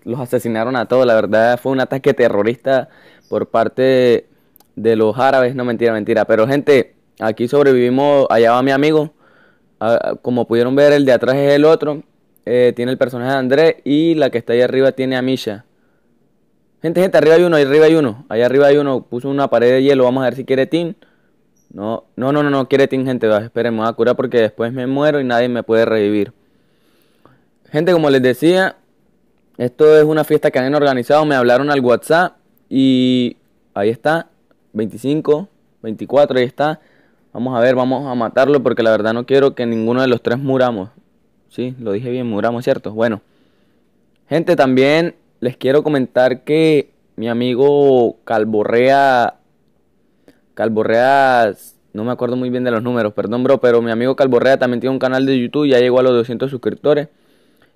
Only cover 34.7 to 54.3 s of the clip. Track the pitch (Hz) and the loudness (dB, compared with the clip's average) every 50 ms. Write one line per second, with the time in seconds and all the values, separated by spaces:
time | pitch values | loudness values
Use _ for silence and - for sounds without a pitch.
34.7 | - 107 113 98 - 104 - 131 147 156 147 - 147 151 196 - _ _ _ _ | -8 -8 -8 -8 -8 -8 -6 -4 -4 -4 0 -2 -2 -2 -2 -12 _ _ _ _
35.7 | _ _ - 113 107 - 107 - 120 139 147 143 127 127 123 123 - - 143 151 | _ _ -14 -14 -12 -12 -10 -2 0 2 2 2 2 -2 -2 -2 -2 -4 -4 -4
36.7 | 156 - _ _ _ _ _ _ _ _ _ _ - 110 120 131 131 117 117 127 | -4 -6 _ _ _ _ _ _ _ _ _ _ -12 -10 -8 -6 -2 0 2 2
37.7 | 127 127 127 127 131 127 143 139 123 123 117 107 - 123 135 135 147 139 117 131 | 2 0 0 -2 -4 -6 -6 -8 -6 -6 -6 -4 0 0 2 2 2 0 0 0
38.7 | 117 120 113 113 110 104 107 110 113 117 123 - 135 139 139 135 135 - 123 117 | -2 0 0 2 2 0 0 -2 -4 -4 -4 0 0 2 2 2 0 -2 -6 -4
39.7 | 117 113 110 113 120 127 131 127 120 113 - 110 117 131 139 135 131 131 127 123 | -4 -4 -2 -2 -2 0 0 0 -2 -2 -2 -4 -4 -4 -2 -2 -2 0 0 -2
40.7 | 117 101 92 104 _ _ _ _ _ _ _ _ _ _ _ _ - - 120 127 | -2 -6 -10 -12 _ _ _ _ _ _ _ _ _ _ _ _ -12 -10 -10 -10
41.7 | 131 127 117 110 98 104 127 123 123 127 123 120 107 101 104 117 120 117 120 - | -10 -10 -8 -6 -6 -6 -6 -6 -8 -6 -6 -6 -6 -4 -4 -4 -4 -4 -2 -4
42.7 | 135 - - 98 107 110 113 120 107 98 _ _ _ _ _ _ _ _ _ _ | -4 -4 -4 -10 -6 -2 -2 -2 -2 -4 _ _ _ _ _ _ _ _ _ _
43.7 | _ _ _ _ _ _ _ _ _ _ _ - 139 165 170 180 170 147 139 131 | _ _ _ _ _ _ _ _ _ _ _ -4 -4 -4 0 0 2 2 2 2
44.7 | 127 131 135 139 151 165 170 170 - _ _ _ _ - - 123 123 - - 127 | 2 2 2 2 2 0 0 -2 -6 _ _ _ _ -8 -8 -8 -8 -4 -2 0
45.7 | 135 151 143 151 151 139 127 113 - 127 127 127 127 123 - - 151 160 160 160 | 0 0 0 0 -2 -2 -2 -2 0 0 0 0 0 -4 -4 -2 0 2 2 2
46.7 | 156 143 - _ _ _ _ _ - - 107 117 117 117 123 127 123 117 139 143 | 2 0 -2 _ _ _ _ _ -14 -10 -6 -6 -4 -4 -2 -2 0 0 2 2
47.7 | 143 143 143 139 131 127 117 101 - _ - - 117 110 107 110 107 104 104 - | 2 4 4 4 4 4 2 0 -2 _ -8 -4 -2 -2 -2 0 -2 -2 -2 0
48.7 | 113 120 123 131 135 139 139 135 127 123 117 - - _ _ _ _ _ _ _ | 0 2 2 2 2 2 2 2 2 2 0 -2 -4 _ _ _ _ _ _ _
49.7 | _ _ _ _ _ _ _ _ _ _ _ _ _ _ _ _ _ - 104 113 | _ _ _ _ _ _ _ _ _ _ _ _ _ _ _ _ _ -6 -4 -4
50.7 | 110 107 110 127 113 117 123 131 139 139 135 131 127 120 117 107 92 - - - | -2 -2 -2 0 2 2 2 4 4 4 4 2 2 2 2 0 -2 -6 -16 -20
51.7 | _ _ _ _ - 104 110 123 123 - 123 117 123 127 127 127 123 123 127 123 | _ _ _ _ -12 -8 -6 -6 -6 -6 -4 -6 -4 -4 -6 -4 -4 -4 -4 -2
52.7 | 117 110 120 123 123 120 110 107 - - 98 101 113 123 127 127 139 - - 123 | -2 -2 -4 -2 -2 -2 -2 -4 -4 -6 -6 -4 -4 -2 0 0 0 2 2 2
53.7 | 120 117 117 117 113 113 120 131 131 - 139 135 | 2 2 0 0 -4 -4 -2 -4 0 0 0 2